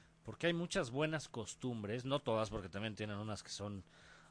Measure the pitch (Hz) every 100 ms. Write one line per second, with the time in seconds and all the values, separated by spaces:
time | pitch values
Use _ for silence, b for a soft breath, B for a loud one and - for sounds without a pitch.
0 | B B - 104 170 170 175 196 131 127
1 | 156 156 - 120 104 - 127 117 101 123
2 | 127 143 - 110 107 107 92 98 110 101
3 | 107 101 107 101 - - 101 101 B B
4 | B B B